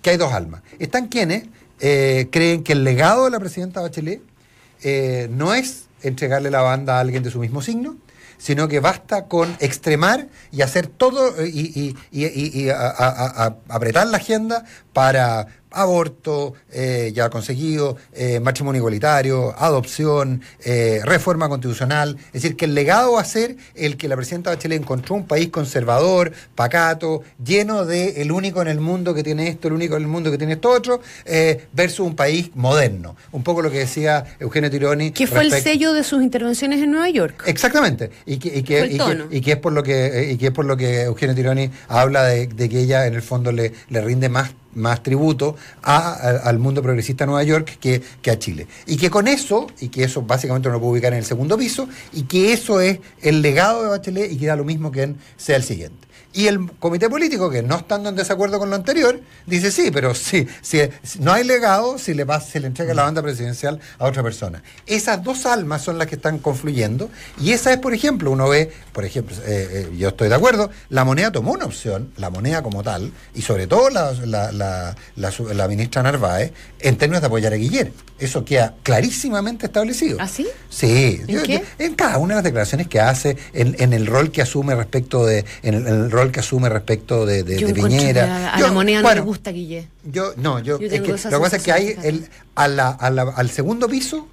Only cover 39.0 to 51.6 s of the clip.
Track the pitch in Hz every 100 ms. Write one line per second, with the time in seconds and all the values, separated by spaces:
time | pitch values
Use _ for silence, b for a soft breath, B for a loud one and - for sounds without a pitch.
39 | - 160 151 151 127 147 170 147 135 135
40 | 131 123 143 127 135 127 139 135 127 123
41 | 120 113 135 127 131 135 135 131 B 117
42 | 131 139 131 120 123 113 120 123 127 131
43 | 127 117 117 123 123 120 113 113 B 113
44 | 107 123 131 123 131 - - 113 113 117
45 | 131 135 156 135 143 151 B B - 147
46 | 170 165 127 123 123 117 131 135 127 123
47 | 110 131 139 143 147 156 156 - 131 127
48 | B B - 113 - 78 78 B - 147
49 | 175 202 208 285 - 208 294 - 123 131
50 | 127 139 113 123 131 127 127 120 120 120
51 | 123 120 110 120 143 220